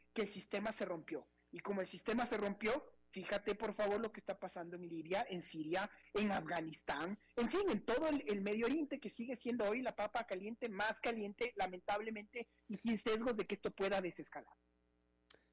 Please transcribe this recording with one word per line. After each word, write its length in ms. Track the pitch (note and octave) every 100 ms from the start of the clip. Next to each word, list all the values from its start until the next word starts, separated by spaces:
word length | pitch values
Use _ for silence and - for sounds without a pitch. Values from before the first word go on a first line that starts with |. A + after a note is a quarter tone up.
| _
Que 100 | -
el 40 | G#3
sistema 440 | F#3 - G3+ G#3+
se 140 | - F#3
rompió. 420 | E3 - D#3+ - _ _
Y 100 | F3
como 200 | - G3+
el 60 | F3+
sistema 400 | F#3 - A3+ A#3+
se 100 | G#3+
rompió, 480 | G3+ G3+ G#3+ C#4 - - _
fíjate, 460 | G3 F3+ G3+ G#3+ G3+
por 180 | A3
favor, 260 | G3+ G#3 G#3
lo 120 | A3
que 80 | G3+
está 200 | - F#3+
pasando 360 | F3+ F#3 E3+ F3
en 120 | F3
Libia, 380 | E3 D#3 F#3+ A#3+
en 120 | F3+
Siria, 480 | D#3 D#3+ D3+ F3+ G3+ - -
en 180 | G3+ G#3
Afganistán, 840 | F#3+ D#3+ E3+ D#3+ D#3+ - C#3+ E3+ G#3 _ -
en 140 | A#3
fin, 120 | F4+ G4+
en 140 | G#3+ -
todo 220 | C4 D#4+
el, 160 | C#4+ G#3+
el 140 | G3+
Medio 260 | G3 G#3+ A#3
Oriente, 320 | D4+ C#4+ C#4
que 100 | G3+
sigue 260 | - A#3 B3
siendo 320 | B3 A#3+ G3+
hoy 140 | A#3
la 140 | B3 -
papa 320 | G#3 A#3+ A3+
caliente, 420 | F#3 G3+ A#3 A#3+
más 300 | F#3+ G#3+ G#3+
caliente, 540 | B3 A#3 G#3 G3+ A#3+ G3+
lamentablemente, 920 | F#3 F3+ - G#3 A3 G#3+ G#3 A#3+ A#3 _ -
y 100 | G3+
sin 220 | A#3 G#3+
sesgos 360 | A#3 A3 B3 G#3+
de 120 | F3+
que 80 | G3+
esto 160 | G#3
pueda 280 | - G3 G3
desescalar. 520 | F#3 - D3 D3 - - _ _ _ _ _ _ - - _